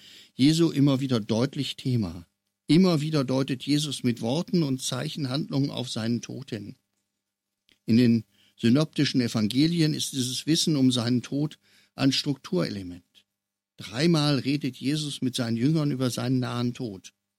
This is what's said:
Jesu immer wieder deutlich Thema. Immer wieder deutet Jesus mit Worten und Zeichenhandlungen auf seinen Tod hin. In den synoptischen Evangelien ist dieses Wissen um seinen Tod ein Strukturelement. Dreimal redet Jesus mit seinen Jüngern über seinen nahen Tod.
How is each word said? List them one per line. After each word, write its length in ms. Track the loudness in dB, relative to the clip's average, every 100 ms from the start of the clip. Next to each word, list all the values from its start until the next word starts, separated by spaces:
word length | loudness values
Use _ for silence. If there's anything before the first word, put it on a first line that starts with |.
| -8 -20 -12
Jesu 360 | 2 4 4 2
immer 280 | 4 2 2
wieder 220 | 0 -2
deutlich 560 | 0 0 0 -4 -8 -6
Thema. 500 | -2 -2 -2 -6 -14 _ _ _ 4
Immer 340 | 6 6 4
wieder 220 | 0 -2
deutet 420 | 0 -2 -2 -4
Jesus 380 | -2 -2 -2 -2
mit 180 | -2 -2
Worten 400 | -2 -4 0 0
und 180 | 0 -2
Zeichenhandlungen 920 | -4 -6 -6 -6 -6 -4 -4 -2 -2
auf 200 | -4 -8
seinen 320 | -4 -4 -4
Tod 280 | -6 -14 -10
hin. 260 | -10 -12 -16 _ _ _ _ _ _ _ _ _ _
In 120 | 2 4
den 280 | 6 4 -2 _ _ -2
synoptischen 640 | 2 4 2 0 0 2
Evangelien 720 | 0 0 0 2 2 2 0
ist 200 | 0 -4
dieses 340 | -4 -4 -4 -2
Wissen 300 | 0 2 4
um 140 | 4
seinen 300 | 4 0 0
Tod 360 | -2 -4 -4 -6 _ _ _ 0
ein 160 | 0
Strukturelement. 920 | 2 -2 -4 -4 -2 -2 -4 -10 -14 -20 _ _ _ _ _ _ -18
Dreimal 600 | -10 0 2 4 2 2
redet 380 | 0 -2 -4 -4
Jesus 440 | -2 -2 -4 -4
mit 140 | -4
seinen 220 | -2 -2 0
Jüngern 340 | 2 2 0
über 200 | 0 -2
seinen 280 | -2 -2 0
nahen 340 | -2 -2 -4
Tod. 400 | -4 -8 -10 -16 -20 _